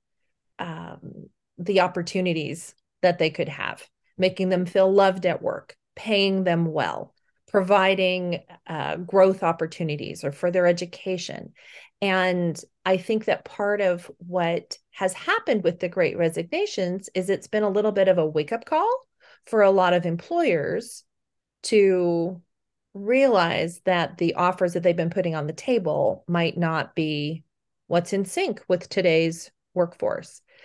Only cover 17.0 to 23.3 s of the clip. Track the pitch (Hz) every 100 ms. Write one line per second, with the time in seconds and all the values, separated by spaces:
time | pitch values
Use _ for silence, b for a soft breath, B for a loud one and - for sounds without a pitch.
17 | - - 185 190 - 214 214 196 214 202
18 | 190 175 156 156 151 226 - 311 427 523
19 | _ _ b b - 226 202 196 180 180
20 | 170 170 - 339 320 170 - 185 226 -
21 | _ _ _ _ _ _ - 214 196 185
22 | 175 170 170 175 _ _ _ _ _ 196
23 | 202 254 269